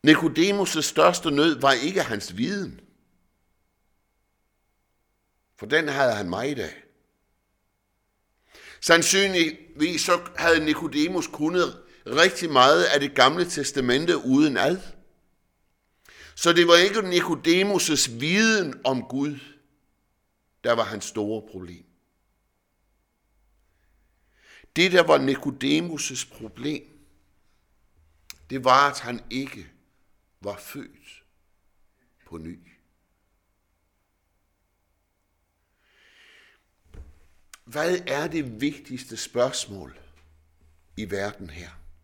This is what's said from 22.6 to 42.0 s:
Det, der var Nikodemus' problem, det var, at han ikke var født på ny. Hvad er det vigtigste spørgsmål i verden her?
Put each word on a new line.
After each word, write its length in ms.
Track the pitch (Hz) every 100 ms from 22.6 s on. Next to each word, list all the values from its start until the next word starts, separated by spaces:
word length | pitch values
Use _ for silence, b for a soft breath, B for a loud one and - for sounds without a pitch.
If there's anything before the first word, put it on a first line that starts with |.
| _ _ _ _ _ _ _ _ _ _ _ _ _ _ _ _ b b b b b -
Det, 160 | 180
der 120 | 180
var 140 | 160 151
Nikodemus' 1200 | 135 131 143 - 135 151 175 147 - 127 - -
problem, 720 | 110 113 139 151 - - _ _ _ _ _ _ _ _ _ _ _ _ _ - _
det 140 | 131
var, 260 | 127 131 143
at 100 | 135
han 240 | 117 120 -
ikke 400 | 123 135 104 78 _ _ _ _ _ _ _
var 160 | 95 104
født 680 | - 147 - _ - - _ _ _ _ _ _ _ _ _ _ _
på 120 | 82
ny. 220 | 80 - _ _ _ _ _ _ _ _ _ _ _ _ _ _ _ _ _ _ _ _ _ _ _ _ _ _ _ _ _ _ _ b b b b b b b b b _ _ _ - - - _ _ _ -
Hvad 360 | - 143 165 180 175
er 200 | 139 160
det 340 | 160 135 110
vigtigste 560 | 143 143 - 127 - 113
spørgsmål 840 | - 120 127 - - 98 69 - - _ _ _ _ _ _ _ _ -
i 140 | 104
verden 380 | 98 101 - 92
her? 200 | 80 87 - - -